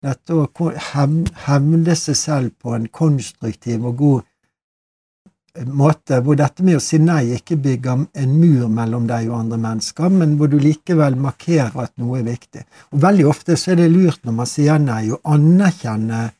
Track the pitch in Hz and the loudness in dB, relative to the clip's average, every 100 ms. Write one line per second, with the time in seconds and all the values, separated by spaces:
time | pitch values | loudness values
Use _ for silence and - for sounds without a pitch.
0 | 139 131 _ 165 143 _ 170 - - 143 | -6 -8 _ -2 -2 _ -6 -6 -8 -2
1 | 139 160 170 - - 143 143 165 165 160 | 0 0 -4 -6 -2 0 2 2 2 -2
2 | - 139 - 147 123 - 123 117 113 - | -2 -4 -2 -4 -4 -8 -8 -6 -8 -2
3 | 160 143 110 - 117 104 - 117 120 120 | 0 0 -4 -10 -10 -8 -6 -4 -4 -2
4 | 147 131 - _ _ _ _ _ _ _ | 0 0 -2 _ _ _ _ _ _ _
5 | _ _ _ _ _ - 127 139 143 156 | _ _ _ _ _ -12 -8 0 2 2
6 | _ 131 127 143 143 _ 185 160 - 160 | _ -2 2 2 0 _ 2 2 0 2
7 | 160 165 120 120 - 165 139 127 127 127 | 2 2 -2 -4 -4 -4 -2 -2 -2 -4
8 | 156 - 135 147 170 139 120 110 113 120 | -4 -4 0 4 4 4 2 -2 -2 -2
9 | 117 117 113 117 113 117 113 113 - - | -2 -2 -4 -6 -6 -4 -4 -4 -8 -4
10 | 165 190 165 151 147 143 143 151 - 170 | 0 2 2 2 2 2 2 0 -2 0
11 | 147 131 135 - - 165 123 131 120 - | 2 0 -4 -6 -2 0 0 -4 -10 -8
12 | 120 131 117 123 _ - - _ _ 143 | -6 -4 -4 -8 _ -20 -20 _ _ 2
13 | 170 202 147 147 - 165 - 180 170 170 | 4 4 4 2 0 -2 0 2 4 4
14 | 180 - 120 113 120 - 147 156 147 117 | 2 0 -6 -6 -6 0 2 2 0 -2
15 | 107 117 - 151 151 180 196 - 117 110 | -4 -6 0 2 4 4 4 0 -6 -4
16 | 110 113 113 - | -4 -4 -6 -8